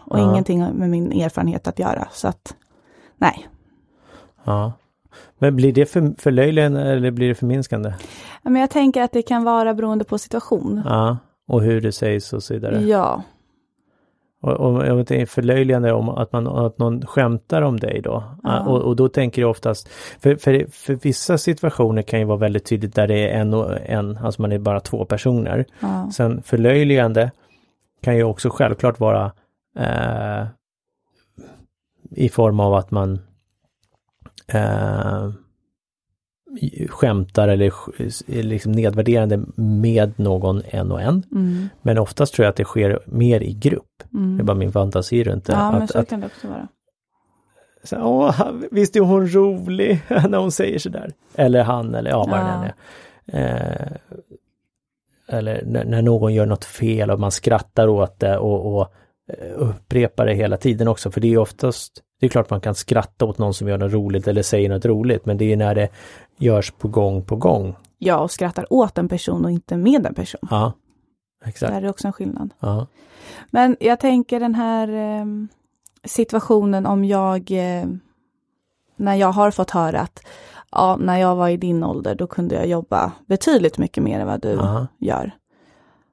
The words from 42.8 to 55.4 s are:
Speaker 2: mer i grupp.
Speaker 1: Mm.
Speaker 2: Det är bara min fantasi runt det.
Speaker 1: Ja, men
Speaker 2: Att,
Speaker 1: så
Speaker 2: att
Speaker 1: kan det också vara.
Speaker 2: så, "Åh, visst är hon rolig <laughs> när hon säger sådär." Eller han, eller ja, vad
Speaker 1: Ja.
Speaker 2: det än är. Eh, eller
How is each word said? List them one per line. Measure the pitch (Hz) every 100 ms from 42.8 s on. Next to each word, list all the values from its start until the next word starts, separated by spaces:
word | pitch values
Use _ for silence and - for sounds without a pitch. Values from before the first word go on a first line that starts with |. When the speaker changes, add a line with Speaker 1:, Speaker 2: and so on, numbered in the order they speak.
| 101 101 -
Speaker 2:
mer | 120 120 113
i | 107
grupp. | 104 139 170 - - -
Speaker 1:
Mm. | 220 190 190
Speaker 2:
Det |
är |
bara | 104 98
min | 95
fantasi | 101 98 95 92 120
runt | 110 95
det. | -
Speaker 1:
Ja, | 208 208
men | 220
Speaker 2:
Att, | 214
Speaker 1:
så | 233
Speaker 2:
att | 233
Speaker 1:
kan | 214
det | 196
också | - 208
vara. | - - _ _ _ _ _ _ _ _ _ _ _
Speaker 2:
så, | - -
"Åh, | 226 254 285 120 - 233 285
visst | 202 196 214
är |
hon | 185 196 185
rolig | 190 196 185 180 185 208 180
<laughs> | -
när | - 180 196
hon | 185
säger | - - -
sådär." | - 175 - - _
Eller | - 131 123
han, | 113 123 113
eller | 117 117
ja, | 127 101
vad | -
Speaker 1:
Ja. |
Speaker 2:
det | 185
än | 180
är. | 180 - - - - _ - - 64 60 50 50
Eh, | - - - - - - _ _ _ _ _ _ _ _ -
eller | 117